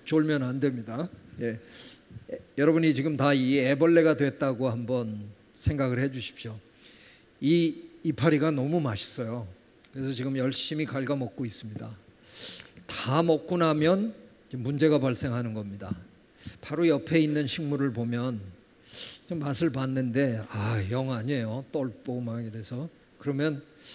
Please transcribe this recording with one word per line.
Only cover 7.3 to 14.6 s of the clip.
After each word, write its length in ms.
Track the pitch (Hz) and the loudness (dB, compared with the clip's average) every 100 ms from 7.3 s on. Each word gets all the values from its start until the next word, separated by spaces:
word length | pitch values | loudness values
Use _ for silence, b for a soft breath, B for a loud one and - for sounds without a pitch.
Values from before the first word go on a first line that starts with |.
| - | -2
이 420 | 139 170 165 - - - | 4 4 4 -2 -12 -8
이파리가 480 | 165 - 160 151 156 | -4 2 4 4 2
너무 320 | 143 139 170 | 0 0 0
맛있어요. 680 | 139 98 - - 110 120 98 90 _ _ - | 0 -2 -4 -4 -6 -6 -10 -16 _ _ -16
그래서 180 | 131 135 | -8 -6
지금 220 | 120 131 135 | -4 -4 -2
열심히 480 | 127 135 - 156 156 | 0 -2 -2 -2 -4
갉아먹고 600 | 139 131 139 120 - 120 | -2 -2 -2 -4 -6 -8
있습니다. 520 | - 110 107 113 107 - - B B B B B B - | -6 -10 -10 -12 -14 -20 -20 B B B B B B -10
다 360 | - 117 147 | -4 2 4
먹고 340 | 165 156 - 180 | 4 4 2 2
나면 580 | 165 151 156 190 220 - - - - | 4 4 4 4 0 -6 -18 -20 -12
이제 100 | |
문제가 420 | 127 | -8